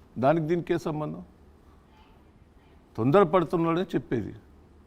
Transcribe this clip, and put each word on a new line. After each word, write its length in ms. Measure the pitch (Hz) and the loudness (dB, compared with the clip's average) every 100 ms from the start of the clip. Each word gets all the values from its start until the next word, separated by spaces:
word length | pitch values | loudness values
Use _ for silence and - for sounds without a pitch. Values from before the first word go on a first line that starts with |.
| - - | -16 -2
దానికి 280 | 131 165 151 | 2 2 0
దీనికి 280 | 175 - | -2 -2
ఏ 40 | 170 | -4
సంబంధం? 460 | 175 151 151 175 180 - - - - - - - - - - - - - - - _ - | -4 -6 -8 -10 -16 -20 -20 -20 -20 -20 -20 -20 -20 -20 -20 -20 -20 -20 -20 -20 _ -4
తొందరపడుతున్నాడని 920 | 131 185 185 185 160 175 165 175 196 - | 2 4 6 4 2 0 0 -2 -2 -6
చెప్పేది. 380 | - 120 95 110 - - - - | -4 -6 -6 -12 -20 -20 -20 -20